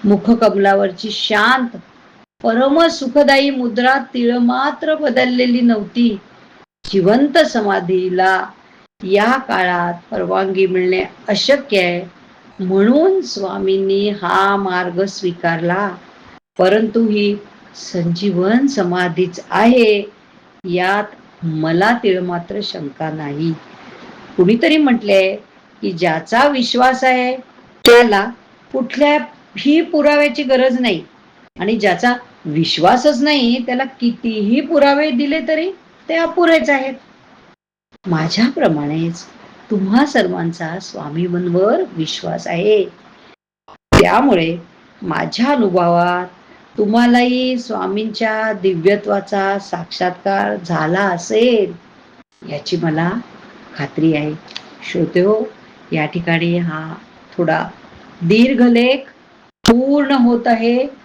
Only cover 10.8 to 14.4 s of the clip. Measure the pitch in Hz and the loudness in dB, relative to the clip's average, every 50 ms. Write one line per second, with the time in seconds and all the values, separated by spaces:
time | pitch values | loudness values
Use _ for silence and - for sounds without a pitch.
10.8 | 180 185 185 185 - - - - - - 208 202 - - 277 277 277 - 214 196 | 0 0 0 -2 -4 -6 -10 -16 -6 -4 -4 -2 2 0 0 0 0 -2 0 0
11.8 | 180 175 175 175 185 180 - - - _ - - _ - - - 196 180 190 196 | 0 0 -2 -4 -6 -10 -16 -20 -20 _ -20 -20 _ -20 -10 -8 -4 0 2 2
12.8 | 196 220 254 294 330 381 381 381 285 233 - 202 196 185 190 196 196 190 190 190 | 4 4 4 4 4 4 2 0 -2 -4 -8 -8 -8 -8 -6 -4 -2 0 0 0
13.8 | 196 196 196 196 202 208 208 202 185 175 180 190 | 0 0 0 0 0 -2 -4 -4 -4 -2 0 2